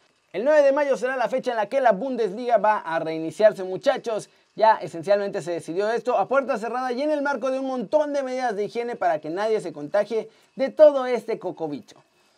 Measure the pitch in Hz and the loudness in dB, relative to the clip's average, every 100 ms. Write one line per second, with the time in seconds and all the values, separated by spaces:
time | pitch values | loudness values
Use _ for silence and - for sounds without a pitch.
0 | _ _ _ 180 262 302 277 277 285 214 | _ _ _ -2 2 6 6 4 2 0
1 | 254 269 214 254 254 226 208 269 247 190 | -2 -2 -2 -2 -2 -2 -2 2 2 2
2 | 269 247 208 208 247 220 208 214 165 165 | -2 -2 -4 -4 0 2 2 0 -2 -4
3 | 160 160 160 160 214 185 185 185 277 247 | -4 -4 -6 4 4 4 -6 -4 -2 -2
4 | 226 208 - _ _ - - - 160 170 | -2 -6 -6 _ _ 2 4 4 0 -4
5 | 165 202 202 180 160 165 160 175 208 233 | 0 2 0 -6 -6 -6 -4 -2 -2 -2
6 | 233 208 - 269 262 233 233 247 254 247 | 0 0 2 0 0 -2 -4 -6 -4 -2
7 | 302 302 285 262 262 262 262 254 190 302 | -2 -2 -2 -2 -4 -4 -4 -6 0 0
8 | 294 285 254 254 247 202 208 233 240 233 | 0 -4 -4 -4 -4 -4 -6 -6 -6 -2
9 | 180 156 151 175 220 214 165 147 147 202 | -2 -2 -4 -4 -2 -2 -4 -10 -4 -2
10 | 208 220 214 _ _ - 269 - 302 277 | 0 -4 -6 _ _ -4 0 8 8 8
11 | 254 240 220 220 180 151 156 139 - - | 0 -4 -4 -8 -8 -8 -8 -8 -12 -20
12 | _ _ _ | _ _ _